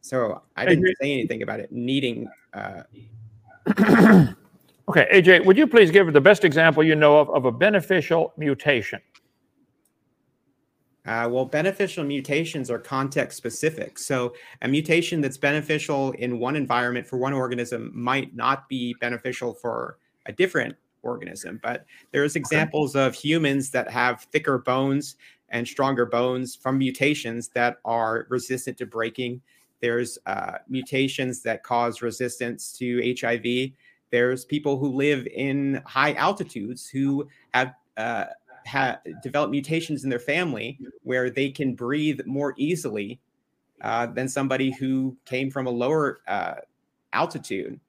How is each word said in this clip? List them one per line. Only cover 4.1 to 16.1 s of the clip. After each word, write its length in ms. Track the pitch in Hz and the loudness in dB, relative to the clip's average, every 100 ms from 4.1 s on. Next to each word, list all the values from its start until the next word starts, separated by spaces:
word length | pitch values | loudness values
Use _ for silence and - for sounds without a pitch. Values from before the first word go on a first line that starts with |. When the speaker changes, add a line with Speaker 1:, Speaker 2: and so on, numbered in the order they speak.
| 196 143 - _ _ _ _ - | 10 8 2 _ _ _ _ 0
Speaker 2:
Okay, 180 | 170 - | 4 8
A 100 | 196 | 8
J, 200 | 175 180 | 10 8
would 180 | 185 196 | 10 6
you 80 | 302 | 8
please 240 | 233 190 | 8 8
give 200 | 175 180 | 8 8
the 60 | 147 | 8
best 260 | 143 202 185 | 8 8 6
example 360 | 147 165 151 | 6 6 6
you 120 | 160 | 4
know 240 | 156 151 147 | 8 8 8
of, 100 | 143 | 6
of 160 | - | 2
a 80 | 131 | 0
beneficial 800 | 120 185 208 160 185 143 165 160 - | 2 2 2 2 0 2 0 0 -2
mutation? 640 | 151 135 151 131 101 104 _ _ _ _ _ _ _ _ _ _ _ _ _ _ _ _ _ _ _ _ | -2 -2 2 0 0 -10 _ _ _ _ _ _ _ _ _ _ _ _ _ _ _ _ _ _ _ _
Speaker 1:
Uh, 240 | - 113 117 | -6 -4 -2
well, 140 | 123 | -2
beneficial 580 | 131 143 170 196 196 - | -2 0 -2 0 -4 -4
mutations 680 | 143 143 135 147 160 160 127 | -4 -4 -2 -2 -2 -6 -6
are 80 | 117 | -6
context 580 | - 135 135 151 123 - | -4 -4 -2 -2 -4 -6
specific. 640 | 117 - 151 156 - - | -10 -4 -4 -4 -12 -12
So 340 | - 135 123 123 - - | -6 -2 -4 -6 -20 -8
a 60 | 123 | -2
mutation 520 | 139 156 165 165 170 | -2 2 0 2 -2
that's 160 | 139 131 | -4 -2
beneficial 760 | 143 151 147 151 151 143 135 | -2 -2 -2 -4 -2 -2 -2